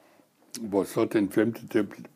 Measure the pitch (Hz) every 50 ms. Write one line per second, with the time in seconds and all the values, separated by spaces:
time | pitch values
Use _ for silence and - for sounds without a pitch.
0 | _ _ _ _ _ _ _ _ _ _ - - 113 101 98 98 90 - - 117
1 | 110 107 - 110 101 95 - 120 110 117 117 - - - - 113 104 - - -
2 | - - _